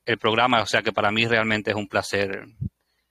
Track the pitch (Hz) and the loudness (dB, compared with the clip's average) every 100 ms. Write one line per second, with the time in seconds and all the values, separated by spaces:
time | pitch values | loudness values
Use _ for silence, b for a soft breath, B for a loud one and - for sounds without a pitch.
0 | - 113 113 110 123 120 101 113 104 104 | -4 -2 0 2 4 2 2 0 0 0
1 | 104 107 117 117 110 107 104 104 101 107 | 0 0 0 0 0 -2 -2 -4 -4 -4
2 | - 98 98 101 - - - - _ _ | -2 -2 -2 -6 -12 -12 -12 -12 _ _
3 | _ | _